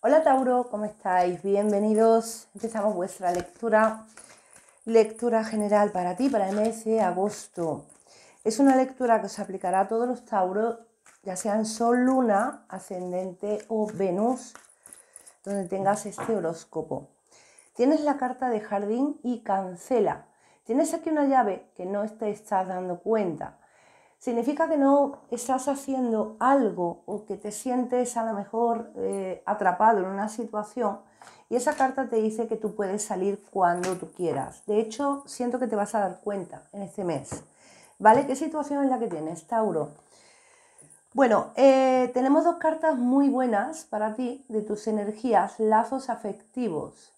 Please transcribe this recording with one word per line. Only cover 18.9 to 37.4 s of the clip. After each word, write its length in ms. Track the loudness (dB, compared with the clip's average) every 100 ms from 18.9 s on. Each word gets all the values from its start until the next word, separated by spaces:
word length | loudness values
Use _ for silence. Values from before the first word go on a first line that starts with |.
| -2 -2 -4
y 200 | -6 -6
cancela. 840 | -2 -2 -2 -10 -2 0 0 -2 -12 _ _ _
Tienes 320 | -2 0 0 0
aquí 160 | -2
una 140 | 0 2
llave 440 | 4 2 -2 -10 _
que 100 | -6
no 240 | -4 -4
te 220 | -4 -6
estás 360 | -6 -2 -2 -2
dando 340 | -4 -6 -6
cuenta. 580 | -2 0 0 -4 -10 _ _ _ _ _ _ _
Significa 480 | -4 -2 -2 -2 0
que 80 | 2
no 400 | 4 4 2 -4 _
estás 360 | -10 -2 -2 -2
haciendo 680 | -6 -4 -2 0 0 -2 0
algo 640 | 2 4 2 0 -4 -4 -10
o 180 | -12 -8
que 120 | -10
te 140 | -10
sientes 680 | -8 -4 -2 0 -2 -2 -2
a 60 |
lo 100 | -4 -6
mejor, 560 | -6 -2 0 0 -6 -6
eh, 440 | -4 -4 -6 -8 -4
atrapado 500 | 0 0 4 4 4
en 80 | 0
una 240 | -4 -6
situación 680 | -6 -6 -6 -8 -2 -2 -4 -12 _ -20 -20 _
y 60 | -2
esa 180 | 0
carta 340 | 0 0 0 -2
te 100 | 0
dice 300 | 0 -2 -4
que 80 | -4
tú 200 | -6 -4
puedes 280 | -4 -4
salir 400 | -4 -2 -2 -2 -6
cuando 460 | 2 2 2 -2 -4
tú 160 | -8
quieras. 500 | -4 -2 -2 -6 -12 -2
De 120 | 0
hecho, 440 | 0 -2 -2 -4 -8
siento 320 | -6 -4 -2
que 80 | -2
te 100 | -2
vas 200 | -2 -2
a 60 |
dar 180 | -2 -4
cuenta 380 | -8 -6 -8 -14 _
en 120 | -12
este 200 | -12 -6
mes. 280 | -4 -4 -6 -14